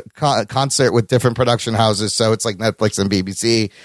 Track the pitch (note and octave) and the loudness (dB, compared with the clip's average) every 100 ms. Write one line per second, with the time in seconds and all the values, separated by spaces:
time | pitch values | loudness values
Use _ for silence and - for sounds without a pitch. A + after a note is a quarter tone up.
0 | - - D3 A#2 G#2 C3+ C3+ - B2+ A2+ | -2 -4 0 0 -2 -2 -2 2 2 2
1 | G#2+ B2+ B2 A#2 B2 A#2+ - A2 A2+ G2+ | 2 2 2 2 2 0 0 0 2 0
2 | G#2 - A2 A2 A#2 F#2+ A2+ - G#2+ - | -2 -2 0 0 -2 -4 -4 0 -2 0
3 | G2 G2 F#2+ F#2+ A#2 A2+ G#2+ - | 0 0 -2 -4 0 0 0 -6